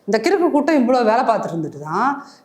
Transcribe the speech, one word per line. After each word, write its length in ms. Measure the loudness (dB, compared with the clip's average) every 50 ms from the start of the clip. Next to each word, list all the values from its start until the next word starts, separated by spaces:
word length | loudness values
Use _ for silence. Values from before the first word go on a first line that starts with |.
| -6
இந்த 240 | -2 -2 0 0 2
கிறுக்கு 220 | 0 2 2 2
கூட்டம் 240 | 2 2 2 2 2
இவ்வளோ 280 | 2 2 2 2 2 2
வேலை 200 | 2 2 2 2
பார்த்துட்டு 320 | 2 0 0 -2 -6 -6
இருந்துட்டு 240 | -6 -6 -8 -8 -10 -10
தான் 400 | -6 -2 -2 0 -2 -2 -4 -10 -18 -20 -20 _